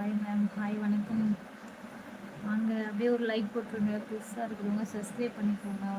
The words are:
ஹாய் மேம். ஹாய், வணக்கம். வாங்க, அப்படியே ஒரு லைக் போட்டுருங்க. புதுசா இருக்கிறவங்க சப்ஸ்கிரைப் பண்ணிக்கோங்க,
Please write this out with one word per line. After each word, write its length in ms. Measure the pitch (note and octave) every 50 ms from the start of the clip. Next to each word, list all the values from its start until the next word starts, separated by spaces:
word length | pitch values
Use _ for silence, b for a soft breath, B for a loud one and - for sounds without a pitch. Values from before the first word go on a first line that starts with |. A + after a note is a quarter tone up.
ஹாய் 160 | G3+ G#3 G#3+ G#3 G#3
மேம். 200 | G#3 G#3 G#3 G#3 G3+ - G#3
ஹாய், 180 | G#3 G#3 G#3+ G#3+ G#3
வணக்கம். 400 | G#3 G#3 G#3 G#3 - A3 A3 G#3+ G#3+ G#3 - - - - - - - - - - - - - - - - - - - - - G#3 G#3
வாங்க, 220 | G#3+ A3 A3 A3 A3+ A3 G#3+ G#3+
அப்படியே 200 | G#3 G#3 A#3 A#3+ A#3+
ஒரு 100 | A#3+ A#3+ A3+ A3
லைக் 220 | A3 G#3+ G3+ -
போட்டுருங்க. 480 | A#3+ A3 - A3+ A3 G#3 G#3 G#3 G#3+ G#3+ -
புதுசா 320 | A3 G#3+ G#3+ - - A#3 A#3 A3
இருக்கிறவங்க 380 | A3 G3 G3+ G3+ G#3 G#3+ A3 F#3+ -
சப்ஸ்கிரைப் 420 | G#3 G#3 - - A#3+ A#3+ A#3+ - A3
பண்ணிக்கோங்க, 460 | G#3 G#3 G3+ G3 - G3+ G3 G3 G3 G3 G3